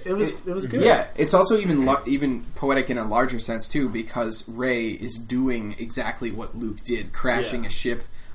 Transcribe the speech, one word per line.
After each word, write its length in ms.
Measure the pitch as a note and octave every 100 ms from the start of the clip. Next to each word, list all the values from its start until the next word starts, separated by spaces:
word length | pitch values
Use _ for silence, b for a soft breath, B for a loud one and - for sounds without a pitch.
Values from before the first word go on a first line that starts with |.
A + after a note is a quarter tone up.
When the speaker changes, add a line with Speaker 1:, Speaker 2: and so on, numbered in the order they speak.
Speaker 1:
it 100 | F#3
was, 160 | G3 G3+
Speaker 2:
It 60 | - F3+
Speaker 1:
it 40 |
was 120 | F#3+ B2+
good. 140 | E3
Speaker 2:
Yeah, 240 | A3 D#3 - -
it's 160 | D3+
also 240 | G#3+ G3 A3
even 300 | F#3 C#3+ C3
lo-, 140 | C3+ B2
even 360 | C#3 C#3+ A#2 - -
poetic 340 | C#3 C3+ B2+
in 80 | B2
a 80 | G#2+
larger 320 | A2+ C3 A#2
sense, 300 | - A2 -
too, 200 | D3 B2
because 540 | A2 A2+ B2 A2 A2 -
Rey 400 | A#2 B2+ A#2+ A2
is 280 | - - A2+
doing 600 | A2+ B2+ C3 A#2 G#2 G#2+
exactly 540 | A2+ B2+ A2+ A#2 A#2
what 240 | G#2 G#2 A2+
Luke 240 | A2+ G2+
did, 280 | - A2 F#2+
crashing 500 | - B2+ A#2 A#2 A#2+
Speaker 1:
Yeah. 60 | A2+
Speaker 2:
a 20 |
ship 320 | - A#2+ A#2 - b b